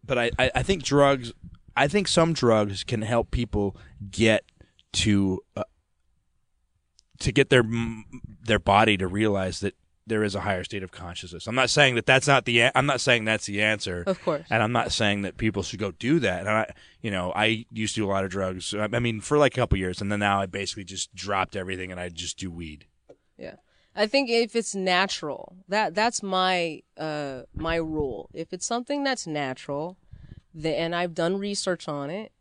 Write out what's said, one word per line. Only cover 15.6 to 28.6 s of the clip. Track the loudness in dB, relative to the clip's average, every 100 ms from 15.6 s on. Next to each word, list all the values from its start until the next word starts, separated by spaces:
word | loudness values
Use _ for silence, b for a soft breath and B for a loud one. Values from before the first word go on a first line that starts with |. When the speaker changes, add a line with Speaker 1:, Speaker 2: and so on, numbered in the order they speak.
Speaker 1:
should | -6 -6
go | -8
do | -4 0 2
that. | 2 -2
And | 0
I, | 0 -2 b b b
you | -4
know, | -4 -2
I | 0 0 0 -6
used | -6 -4 -2
to |
do | 0
a |
lot | 0
of | -2
drugs. | -4 -4 -6 -6
I, | -4 -2
I | 0
mean, | -2 -4
for, | 0 4
like, | 4
a | 2
couple | 0 2
years, | 0 -4
and | -4
then | 0
now | 2 2
I | 0
basically | -4 -6 -8
just | -12 -10 -10
dropped | -8 -2 0 0 -4
everything | -6 -8 -8
and | -8
I | -10
just | -8 -10 -8
do | -10
weed. | -8 -12 -14 _ _ _ -20 _ -18
Speaker 2:
Yeah. | -16 -18 _ _ _ -4
I | 0
think | 2 2
if | 0 2
it's | -2 -4
natural, | -4 0 2 0 -2 -8 -8 -12 -20 -4
that, | -2 0
that's | 0 0 -2
my, | -2 2 2 2 -2 -6 _ -8
uh, | -6 -4 -6 -8 -12
my | -6 -2 -2
rule. | -2 -4 -4 -6 -10
If | -12 -10
it's | -8